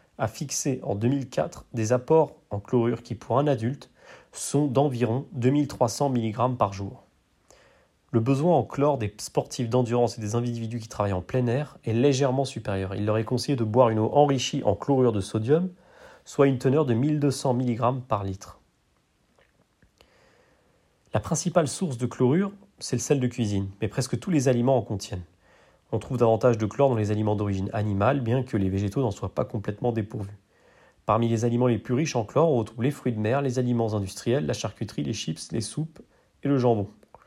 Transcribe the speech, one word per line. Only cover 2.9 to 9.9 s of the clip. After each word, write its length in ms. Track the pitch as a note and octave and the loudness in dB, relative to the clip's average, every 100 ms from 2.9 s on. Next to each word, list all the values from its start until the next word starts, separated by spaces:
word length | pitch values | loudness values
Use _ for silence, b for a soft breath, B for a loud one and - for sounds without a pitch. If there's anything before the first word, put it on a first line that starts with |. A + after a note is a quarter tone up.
| A3 | 0
qui, 100 | - | -6
pour 240 | G#2 - A#2+ | -12 -2 0
un 80 | D3 | 2
adulte, 460 | B2 A2+ C#3+ - B B B B | 0 -2 -4 -12 B B B B
sont 340 | - - C#3+ D3 | -12 -4 0 2
d'environ 640 | B2+ D3 A#2+ A#2 B2 - | 2 2 0 0 0 -4
deux 200 | C3 A#2+ | 0 2
mille 160 | D4 D4 | 2 0
trois 200 | - A#2+ | 0 -2
cents 220 | - C#3+ | 2 0
milligrammes 480 | B2 A2 G#2+ B2 B2 | 0 -2 0 -2 0
par 160 | G2 | -2
jour. 300 | G2 G2+ - _ _ _ _ b b b b b b _ | -2 -10 -10 _ _ _ _ b b b b b b _
Le 100 | A2+ | 0
besoin 360 | A#2 C3+ E3+ D#3 | 2 2 4 4
en 80 | |
chlore 340 | A2 - C#3+ C3+ | 2 0 0 0
des 160 | G#2 - | -4 -8
sportifs 500 | - - - - A#2+ | -4 -4 -4 -6 0
d'endurance 480 | B2+ A#2+ | 0 2